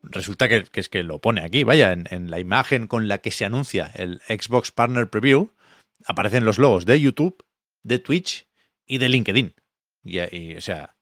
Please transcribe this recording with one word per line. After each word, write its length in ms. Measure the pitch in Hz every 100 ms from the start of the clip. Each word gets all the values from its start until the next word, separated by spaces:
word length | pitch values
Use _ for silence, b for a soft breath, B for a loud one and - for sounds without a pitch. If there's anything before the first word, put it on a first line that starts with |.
Resulta 460 | - 95 95 101 127
que, 160 | 113
que 160 | 90 -
es 80 | 92
que 160 | 98
lo 160 | 85 76
pone 220 | 117 110
aquí, 200 | 82 117 120
vaya, 260 | 151 110
en, 140 | 87 85
en 220 | 90 87
la 80 | 82
imagen 480 | 90 110 127 131 113
con 220 | 117 107
la 80 | 98
que 140 | -
se 120 | -
anuncia 480 | 101 123 139 95 78 -
el 260 | 90 87 -
Xbox 440 | 110 - 120 -
Partner 380 | - 120 123 113
Preview, 420 | 107 131 139 214 _ b b b _ -
aparecen 400 | - - 123 110
los 120 | 104
logos 280 | 139 95 87
de 160 | 143
YouTube, 440 | 139 - 180 - _ _ _ _
de 160 | - -
Twitch 480 | - 165 180 - _ _ _ _ _
y 120 | 131
de 100 | 127
LinkedIn. 440 | 127 104 104 127 _ _ _ _ _
Y, 160 | - 90
y, 360 | 87 87 82 80
o 60 |
sea 340 | - 85 73 _